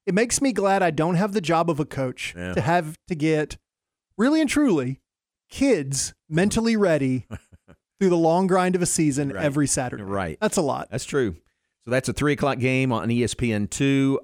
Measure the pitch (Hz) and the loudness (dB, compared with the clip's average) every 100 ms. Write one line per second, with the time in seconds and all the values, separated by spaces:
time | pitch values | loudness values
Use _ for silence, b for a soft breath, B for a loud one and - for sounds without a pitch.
0 | - 185 240 - 277 208 196 196 180 151 | -2 0 0 0 0 0 2 2 2 0
1 | 160 170 208 208 151 165 170 151 151 - | 0 0 0 -2 0 2 2 -2 -4 -4
2 | 131 - - 87 90 87 113 175 156 165 | -6 -6 -10 -8 -6 -2 0 0 -2 -10
3 | - 165 156 156 147 - _ _ _ _ | -10 -2 0 0 -2 -10 _ _ _ _
4 | _ - 247 311 302 294 285 165 127 135 | _ 0 2 2 2 2 2 2 -2 -6
5 | _ _ _ _ _ - 277 196 135 135 | _ _ _ _ _ 0 2 2 0 -4
6 | - - - 160 202 226 226 226 196 156 | -6 -10 -4 0 0 2 0 2 2 2
7 | 135 127 - 104 _ - _ 85 _ - | 0 -2 -6 -16 _ -20 _ -20 _ 0
8 | 190 175 165 170 190 190 180 185 175 - | 2 4 4 2 2 2 2 0 0 2
9 | 151 131 143 135 151 139 135 - 123 117 | 2 2 -4 -2 -2 0 0 0 -4 -8
10 | 95 98 90 76 214 - 147 - - - | -6 -4 -4 -2 -2 0 -2 -4 -6 -8
11 | - 143 113 82 _ _ _ _ - 127 | -4 -2 -2 -4 _ _ _ _ -4 -2
12 | 127 - 147 143 139 127 127 131 131 113 | -2 -2 0 0 0 0 0 0 0 0
13 | 104 120 113 - 123 107 101 - 139 139 | 0 0 0 -2 -2 0 -2 -2 0 2
14 | 135 135 | 2 0